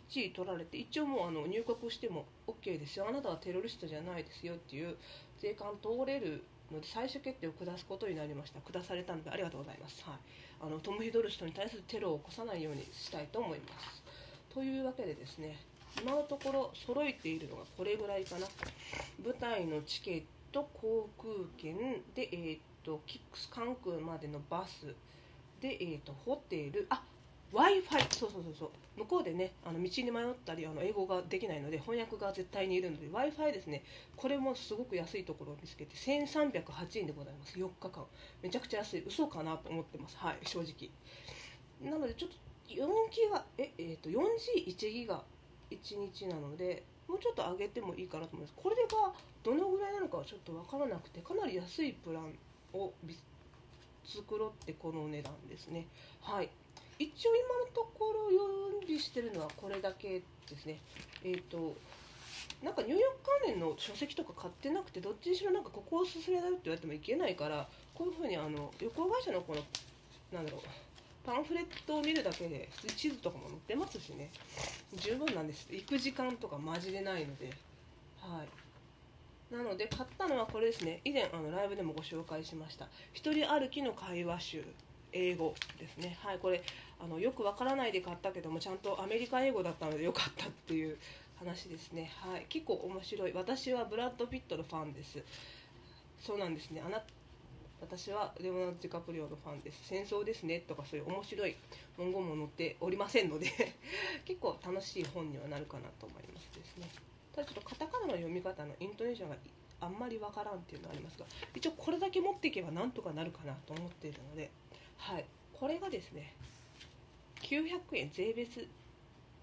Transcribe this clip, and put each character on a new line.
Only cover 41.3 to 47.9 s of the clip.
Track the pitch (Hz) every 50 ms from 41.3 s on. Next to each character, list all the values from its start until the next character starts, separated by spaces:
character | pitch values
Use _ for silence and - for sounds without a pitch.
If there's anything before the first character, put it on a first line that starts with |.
| - - - - - - - - - - - 269
な | 302 311
の | 294
で、 | 240 226
ち | - 349
ょ | 370
っ |
と、 | - - - - - - - -
四 | - - 269 302 403 440 453 440
ギ | 453 453 453 415
ガ、 | 403 320 - - - -
え、 | 269 294 - -
え | 170
ー | 165 160 156
っ |
と、 | - 156
四 | 170 240 320 427 466 453
ジ | 453 480 494 359 -
ー | 185
一 | 175 - 214 214
ギ | 214 240 240
ガ、 | 220 180 - - - - - - - - - - -
一 | - - - - 208 202
日 | 202 190 180 - 202 185
な | 175
の | 156 147 143 147
で、 | 165 180 180 175 - - - - - - -
も | 339
う | 392
ち | - 480
ょ |
っ | -
と | - - -
上 | 180 185
げ | 202 208
て | - 247
も | 214 185